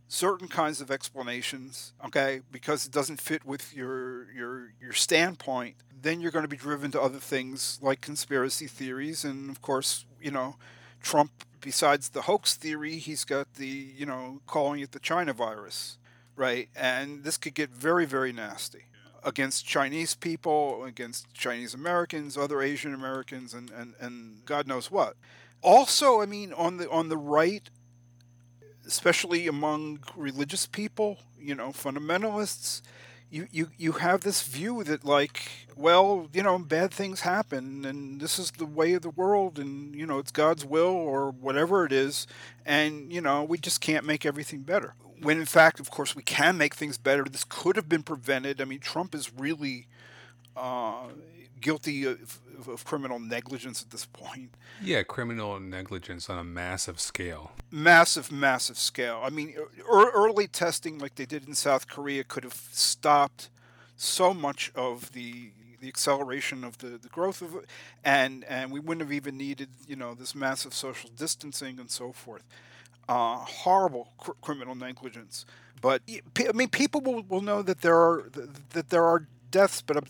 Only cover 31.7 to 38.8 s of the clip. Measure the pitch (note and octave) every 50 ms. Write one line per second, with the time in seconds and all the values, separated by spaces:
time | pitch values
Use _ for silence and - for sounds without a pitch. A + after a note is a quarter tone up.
31.7 | C#3 - - C#3+ C3+ D3 D3+ D#3 E3+ F#3 G#3+ A3 G#3 G#3+ G#3+ - - - - -
32.7 | - - - - - - - - - - - - - D3+ F3+ - - D#3 E3 D#3+
33.7 | - - E3 D#3+ D#3+ - E3 F3 F#3 F#3+ - G3+ G3 - - C#3 B2+ C#3 F3 A3
34.7 | B3 A#3 G3 D3+ D3+ C#3 - C#3+ C#3+ C#3+ C#3+ D3 - - - - - - - -
35.7 | - C#3 C#3+ E3 E3+ F3+ F#3+ G3 G3+ F#3 D#3+ D3 C#3+ F#3+ G3 G3+ F3+ F#3 F3 C#3+
36.7 | D#3 D#3+ F3+ F#3+ - - G3 G3 F#3+ - - F3 F#3 G#3 G#3+ - C#3+ C3 B2+ C3+
37.7 | C3+ C#3 C#3 C3+ C#3 C#3+ C#3+ C3+ C3+ C#3 D3 D#3 - - F3+ - - - D#3+ D3+
38.7 | D3+ D#3